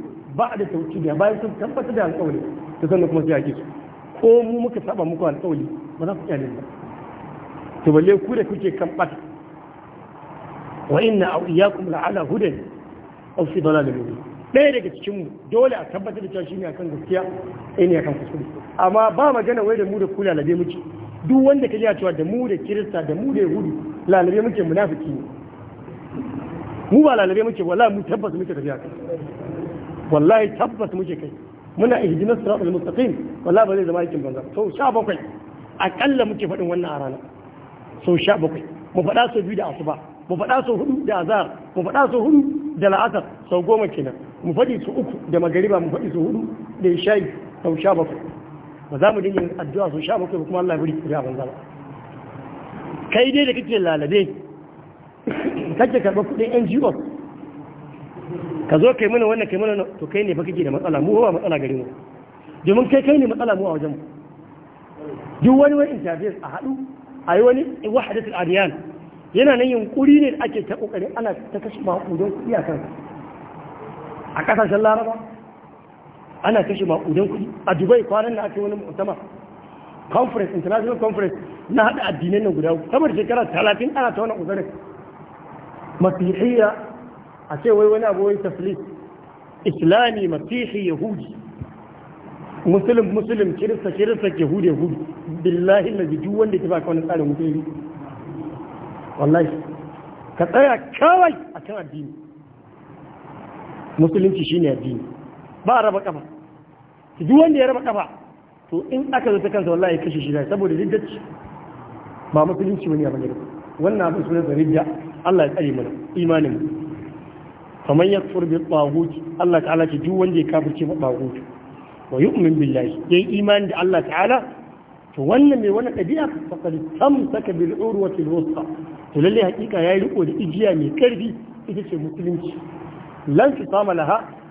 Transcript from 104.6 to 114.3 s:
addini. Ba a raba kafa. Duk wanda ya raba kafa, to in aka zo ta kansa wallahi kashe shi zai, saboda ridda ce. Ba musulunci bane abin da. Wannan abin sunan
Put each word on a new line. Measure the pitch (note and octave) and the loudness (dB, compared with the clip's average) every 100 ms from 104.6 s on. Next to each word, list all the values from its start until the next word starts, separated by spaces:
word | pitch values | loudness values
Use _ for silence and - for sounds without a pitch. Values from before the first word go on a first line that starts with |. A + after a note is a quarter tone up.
| D3 | 2
addini. | B2 B2 B2 - - - - - - G3 | 0 -4 -6 -10 -14 -18 -20 -20 -4 2
Ba | B3 | 4
a | |
raba | G#3+ G3 | 4 0
kafa. | G3 D3+ - - - - - - - _ _ - | -4 -8 -14 -20 -20 -20 -20 -20 -20 _ _ -6
Duk | E3 C#4+ | 6 8
wanda | E4 C#4+ | 8 6
ya | B3+ | 4
raba | B3+ | 2
kafa, | B3+ G#3 D3+ - - - _ _ _ | -2 -2 -4 -12 -20 -20 _ _ _
to | E3+ - | -6 -2
in | C4 C4 | -4 0
aka | B3+ A#3 | 0 2
zo | G3+ | 0
ta | G3 | 0
kansa | G3+ E3+ | 0 0
wallahi | E3+ F#3 D#3+ | 2 2 2
kashe | E3 D3+ | -2 -4
shi | C#3+ | -2
zai, | D3 C3 | -2 -2
saboda | G3+ F#3+ D#3+ | 0 0 0
ridda | F#3+ G#3 | 0 -2
ce. | - - - - - - - - - - - - - | -4 -12 -14 -16 -16 -18 -18 -18 -18 -18 -18 -18 -2
Ba | D#3 F#3 | 2 2
musulunci | F3+ F#3+ G3+ E3+ | 0 -2 -2 -2
bane | D#3 C#3 | 0 0
abin | C3 B2+ | -2 -6
da. | A2 - - - - | -8 -12 -16 -16 -2
Wannan | F3+ G#3+ E3+ | 0 2 0
abin | F#3 | 0
sunan | D3+ | 0